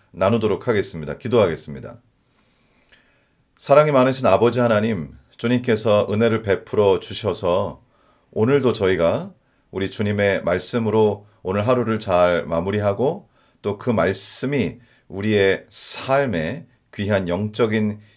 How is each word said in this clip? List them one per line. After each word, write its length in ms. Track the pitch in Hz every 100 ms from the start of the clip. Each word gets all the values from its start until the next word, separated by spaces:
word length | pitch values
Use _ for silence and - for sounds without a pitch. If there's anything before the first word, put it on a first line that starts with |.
| _
나누도록 540 | - 92 117 104 92 -
하겠습니다. 520 | 104 92 82 73 73
기도하겠습니다. 840 | 117 117 95 78 - 67 - - _ _ _ _ _ _ _ _ _ _ _ _ _ _ _ _
사랑이 340 | - 143 151
많으신 340 | 135 131 131 117
아버지 340 | 95 120 117
하나님, 520 | 120 107 113 98 73 - _ -
주님께서 720 | 117 123 123 110 113 104 -
은혜를 320 | 104 117 110
베풀어 600 | 101 92 - 101 101 90
주셔서 840 | - 101 107 87 92 90 95 - _ _ _ _ _
오늘도 420 | - 113 139 123
저희가 640 | 107 95 90 82 117 190 - _ _ _
우리 200 | 95 95
주님의 520 | - 104 101 101 95
말씀으로 840 | - 90 - 123 110 110 107 101 - _
오늘 260 | 113 104 107
하루를 300 | 123 110 110
잘 480 | 104 90 90 87 71
마무리하고 800 | 82 92 104 104 101 131 196 - _ _ _
또 160 | 104 98
그 120 | -
말씀이 880 | 107 85 98 - - 127 143 87 - _ _ _
우리의 580 | 95 104 104 98 90 -
삶에 1000 | - - - - 135 135 87 78 147 - _ _
귀한 340 | - 101 101 87
영적인 720 | 87 107 107 113 110 107 104 -